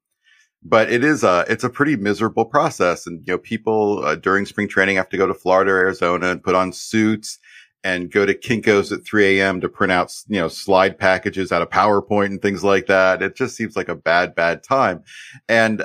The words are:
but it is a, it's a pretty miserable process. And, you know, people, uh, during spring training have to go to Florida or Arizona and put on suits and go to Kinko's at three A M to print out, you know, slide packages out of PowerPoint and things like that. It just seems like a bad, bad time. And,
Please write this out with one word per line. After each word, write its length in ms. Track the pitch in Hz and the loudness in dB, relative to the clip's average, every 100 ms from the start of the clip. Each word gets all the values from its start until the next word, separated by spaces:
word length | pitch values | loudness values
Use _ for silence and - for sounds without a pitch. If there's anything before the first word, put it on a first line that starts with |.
| _ _ _ _ _ _ | _ _ _ _ _ _
but 300 | 165 117 110 | 0 2 2
it 100 | 120 | 2
is 220 | 143 151 | 0 2
a, 200 | 107 90 - | 2 2 0
it's 160 | 110 | -2
a 60 | 123 | -4
pretty 260 | - 147 135 | -2 -2 0
miserable 480 | 98 101 110 107 | -2 -2 -2 -2
process. 600 | 110 147 160 - - - | 0 0 0 0 0 0
And, 220 | - 85 - | -6 -12 -6
you 60 | |
know, 60 | - | -6
people, 640 | - 113 113 110 104 101 | -4 -6 -2 0 0 0
uh, 100 | 76 | -2
during 320 | 80 92 95 98 | -2 0 0 -2
spring 220 | - 101 | -4 -2
training 260 | - 98 | 0 2
have 140 | 98 92 | 0 -2
to 80 | 92 | 0
go 100 | 95 | -2
to 80 | |
Florida 380 | 92 90 92 95 | 0 2 2 4
or 60 | 95 | 2
Arizona 480 | 92 90 87 87 90 | 0 0 -2 0 -2
and 100 | 90 | -4
put 100 | - | 0
on 180 | 92 95 | 0 0
suits 680 | - - 110 107 107 - - _ - - _ 95 | -6 -4 0 0 -2 -6 -18 _ -20 -20 _ -6
and 240 | 90 90 | -6 -2
go 140 | 104 | 0
to 80 | 98 | 0
Kinko's 580 | 95 - 113 107 101 101 | 0 -4 -2 2 2 0
at 120 | 101 | -6
three 340 | - 107 98 98 | -4 2 2 2
A 60 | 98 | 0
M 140 | 92 | -2
to 80 | 92 | -6
print 240 | - 98 | -2 0
out, 180 | 90 - - - | 0 0 -8 -6
you 140 | 104 | -4
know, 80 | 80 | -4
slide 500 | - - 92 95 82 | -6 0 2 2 2
packages 540 | 95 92 101 95 92 | 0 0 -2 -6 -2
out 80 | 90 | -2
of 80 | 85 | 0
PowerPoint 560 | - 104 101 - 104 101 | 0 2 2 0 0 0
and 120 | 98 | -2
things 240 | 101 98 | -4 -2
like 220 | 98 98 92 | 0 0 2
that. 340 | 95 92 90 | 4 4 2
It 160 | 98 - | -2 -4
just 200 | 127 - | -6 -6
seems 200 | 110 - | -8 -6
like 140 | 87 | -8
a 40 | |
bad, 400 | 78 80 85 87 | -6 0 0 0
bad 280 | 78 85 80 | 0 -2 -2
time. 400 | - 135 117 85 - - - - - | -2 0 0 -2 -10 -20 -20 -16 -2
And, 340 | 113 113 107 | 2 2 0